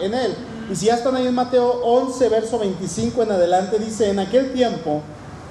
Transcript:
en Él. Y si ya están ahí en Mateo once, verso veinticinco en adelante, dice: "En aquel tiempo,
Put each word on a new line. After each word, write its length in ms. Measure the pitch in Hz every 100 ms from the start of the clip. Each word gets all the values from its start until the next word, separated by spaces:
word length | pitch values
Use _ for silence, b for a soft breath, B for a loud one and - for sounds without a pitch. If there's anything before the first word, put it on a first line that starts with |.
en 120 | 190
Él. 220 | 240 233 165 - - -
Y 60 | 175
si 120 | 202
ya 80 | 233
están 200 | 262 254
ahí 120 | 254
en 80 | 247
Mateo 480 | 247 254 240 240 226
once, 420 | 247 262 262 247
verso 320 | 220 220 240
veinticinco 640 | 208 185 185 - 233 240
en 80 | 220
adelante, 480 | 196 175 180 190 220
dice: 300 | 220 - 214
"En 100 | 196
aquel 320 | 190 240 269
tiempo, 480 | 254 240 175 160 151 151 - - - -